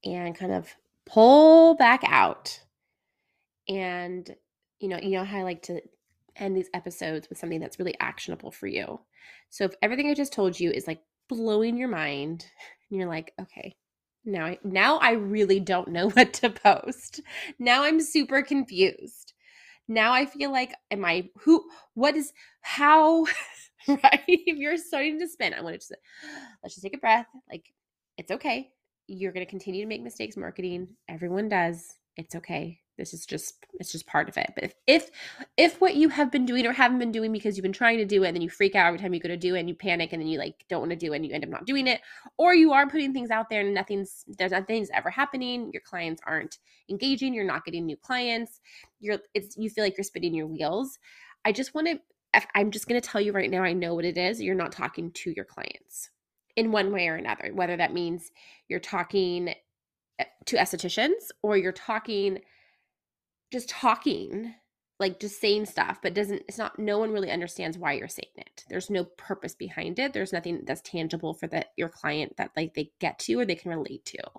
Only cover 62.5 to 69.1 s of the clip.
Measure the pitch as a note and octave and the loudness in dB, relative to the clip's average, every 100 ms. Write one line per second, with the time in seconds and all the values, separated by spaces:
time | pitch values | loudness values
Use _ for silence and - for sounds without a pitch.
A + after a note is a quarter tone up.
62.5 | _ _ _ _ _ _ _ _ _ _ | _ _ _ _ _ _ _ _ _ _
63.5 | B3+ A#3+ - B3+ A#3+ - G3 - G3 A3+ | -10 -10 -2 0 0 0 -4 -6 -10 -10
64.5 | A3+ _ _ _ _ G3 F#3 G#3 G3+ G#3+ | -14 _ _ _ _ -4 -4 -12 -4 0
65.5 | G#3 G#3 - - F#3 F#3 F3 G3+ G3+ - | 0 0 -4 -4 -4 -4 -4 -4 -6 -10
66.5 | - A3 - G#3+ G#3 A3 G#3+ F#3+ F3 F3 | -10 -10 -6 -2 -2 -2 -2 -4 -4 -6
67.5 | - E3+ E3+ E3+ C#3 - - - - - | -8 -8 -6 -6 -6 -8 -14 -16 -18 -20
68.5 | - - F3+ F#3 G3+ F#3 | -20 -10 -10 -4 -4 -6